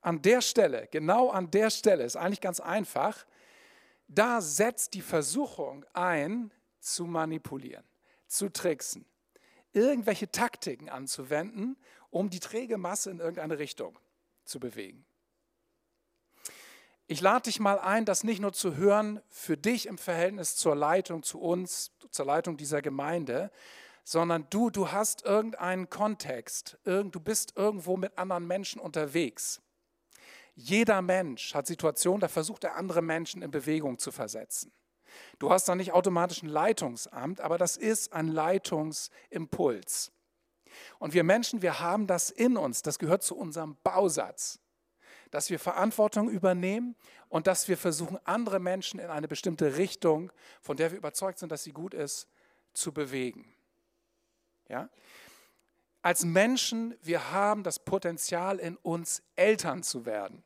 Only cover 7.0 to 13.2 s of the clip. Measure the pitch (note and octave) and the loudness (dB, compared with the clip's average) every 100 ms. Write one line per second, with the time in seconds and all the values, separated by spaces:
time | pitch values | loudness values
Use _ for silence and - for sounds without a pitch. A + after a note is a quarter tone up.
7 | F3 E3 D#3+ D#3+ - C#3 C3 - - _ | -2 -2 -2 -4 -6 -10 -10 -16 -20 _
8 | _ _ _ - G3+ - F3+ D#3 - - | _ _ _ -2 -2 -2 -2 -2 -4 -10
9 | - _ _ _ _ _ _ G#3 A#3+ C#4 | -12 _ _ _ _ _ _ 4 4 4
10 | A3+ G3 G#3 - A#3 - - B2 D3+ C3 | 2 0 -2 0 0 -2 -8 -8 -10 -12
11 | C3 - C3 D3 F#3 A3+ A3+ C4+ _ - | -8 -8 -2 -2 -2 -4 -6 -6 _ -20
12 | _ F3 G3 F3+ - A3 B3+ A3 F3+ G3+ | _ -2 -2 -2 -6 -6 -4 -4 -4 -4
13 | - F3 | -6 -4